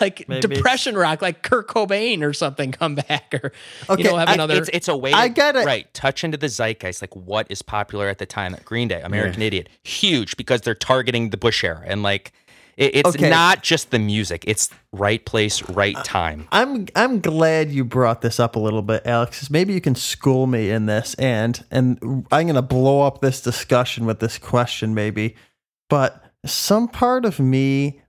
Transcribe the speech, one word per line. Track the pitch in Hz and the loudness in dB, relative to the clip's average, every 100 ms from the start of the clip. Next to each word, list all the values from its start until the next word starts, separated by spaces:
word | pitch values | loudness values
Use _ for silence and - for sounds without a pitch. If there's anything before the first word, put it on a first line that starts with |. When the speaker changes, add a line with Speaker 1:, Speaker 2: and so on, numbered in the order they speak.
Speaker 1:
like, | 196 - - | 0 -2 -8
Speaker 2:
Maybe | 131 | -2
it's | 143 135 | 0 2
Speaker 1:
depression | 247 254 254 202 | 2 2 0 0
rock, | 160 156 | 0 0
like | 185 170 | -2 -4
Kurt | - 247 208 | -2 -2 0
Cobain | 226 196 202 233 196 | -2 0 0 0 0
or | 147 | -2
something, | 143 151 139 135 | -2 -4 -2 -4
come | 131 165 143 | -2 -4 -2
back | - 147 - | -4 -4 -4
or, | 131 135 - - - - | -6 -6 -12 -20 -10 -2
Speaker 2:
Okay, | 190 | 2
Speaker 1:
you | 180 | 2
know, | 175 | 2
have | 170 | 2
Speaker 2:
I, | |
Speaker 1:
another. | 196 156 151 | 2 2 0
Speaker 3:
It's, | 160 | 0
it's | 170 180 | -4 -2
a | 143 | -2
way | 135 | 2
Speaker 2:
I | 190 247 | 2 2
Speaker 3:
to, | |
Speaker 2:
gotta | 240 294 262 | 2 2 2
Speaker 3:
right, | 175 113 - | 0 -2 -4
touch | - 135 - | -4 -2 -2
into | 165 151 | -4 -4
the | 147 | -4
zeitgeist, | 117 113 113 92 87 | -2 -4 -4 -8 -10
like, | 95 | -12
what | 95 90 104 - | -14 -6 -4 -4
is | 98 | -8
popular | - 104 101 104 98 | -8 -6 -4 -4 -4
at | 95 | -4
the | 95 | -8
time. | - 92 | -8 -8
Like | 90 | -8
Green | - 113 117 | -8 -4 -2
Day, | 85 | -4
American | - 104 104 95 | -4 -2 -2 -2
Speaker 4:
Yeah. | 110 | -2
Speaker 3:
Idiot, | 95 - _ | -2 -6 _
huge | - - 202 147 92 - | -12 -2 0 0 -2 -6
because | - 123 | -2 -2
they're | 120 | 0
targeting | 107 - 131 123 120 113 | -4 0 0 0 -2 -2
the | 98 | -2
Bush | 117 - | 0 0
era. | 92 82 85 | -2 -4 -6
And, | 101 | -4
like, | 101 101 - _ _ - _ - | -2 -2 -4 _ _ -20 _ 0
it, | 139 139 | 2 4
it's | 175 | 2
Speaker 2:
Okay. | 151 151 | 4 4
Speaker 3:
not | 165 175 190 | 6 6 4
just | - 160 - | 2 -2 0
the | 117 | 0
music, | 107 107 98 85 - | 2 0 -2 -4 -4
it's | 107 - - _ | -2 -4 -6 _
right | 95 101 113 - | -2 0 0 -2
place, | 113 107 - - | 0 0 -2 -4
right | 92 101 - | 0 0 0
time. | - 95 82 76 78 | -4 -2 -2 -6 -2
Speaker 2:
I'm, | 190 262 262 185 185 | 0 2 -2 -4 0
I'm | 247 226 | 0 0
glad | 165 160 160 160 151 | 0 2 2 2 0
you | 139 | -2
brought | 120 127 120 113 | 0 2 2 2
this | 117 - | 0 0
up | 117 113 | 0 0
a | |
little | 107 107 | -2 0
bit, | 104 110 | 0 -2
Alex, | - 117 120 - | 0 0 0 -6
'cause | 139 | -4
maybe | 151 185 | 0 0
you | 185 | 0
can | 156 | 0
school | 131 - - 139 131 131 | -2 -4 -2 2 2 2
me | 120 101 | 0 0
in | 110 107 | 0 0
this, | 107 - | 0 -2
and, | - 131 110 117 117 - | -2 0 0 0 -4 -4
and | 127 127 120 117 131 - | 0 2 0 -4 -6 0
I'm | 147 170 | 2 2
gonna | 139 | 2
blow | 127 127 131 139 | 2 2 4 4
up | 139 - | 2 2
this | 131 127 | -2 0
discussion | 127 - - 123 127 - 113 | -4 -4 2 2 2 -2 -2
with | 107 | -2
this | 113 - | -4 -6
question | - 123 120 - 110 | -2 0 0 -2 -2
maybe, | 110 104 104 110 - _ _ _ _ - | -2 -2 -2 -4 -6 _ _ _ _ 0
but | 147 131 - _ _ - | 2 2 -2 _ _ -8
some | - - 208 233 | -4 2 2 2
part | - 247 254 233 | 2 2 4 0
of | 147 | 2
me | 131 131 135 135 143 139 | 2 4 2 2 0 -4